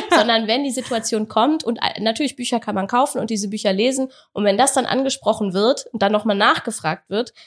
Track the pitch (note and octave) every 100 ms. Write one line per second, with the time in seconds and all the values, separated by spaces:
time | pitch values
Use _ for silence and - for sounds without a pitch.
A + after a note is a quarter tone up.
0 | G#4 D#4+ A3+ A3+ G#3+ B3 C#4 B3 - A#3
1 | - A3 G#3+ G#3+ C4 D#4+ - A3+ - -
2 | A3+ A3+ D4 - A#3+ A#3 A3 G3 G3 B3
3 | C#4+ - A3 G#3+ G3+ G#3+ G#3 F#3+ B3 C4
4 | C4 - _ - G#3 G3+ C4+ C4+ - B3+
5 | C4+ - - A3+ G3+ F#3 A3+ D4 - A3+
6 | G3+ G#3 G#3+ G3 A#3 D#4 A#3 - D#3 F3+
7 | - G3+ B3+ -